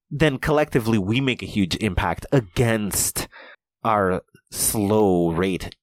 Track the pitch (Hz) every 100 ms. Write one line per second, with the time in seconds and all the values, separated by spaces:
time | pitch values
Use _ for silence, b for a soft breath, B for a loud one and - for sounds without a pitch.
0 | - 143 156 131 - 147 151 139 110 110
1 | 92 123 135 113 98 107 87 - 107 87
2 | 95 82 - 139 101 - 117 110 101 -
3 | - - - B B B _ _ 113 107
4 | 92 92 - _ _ - - 113 101 107
5 | 101 87 85 82 95 85 - -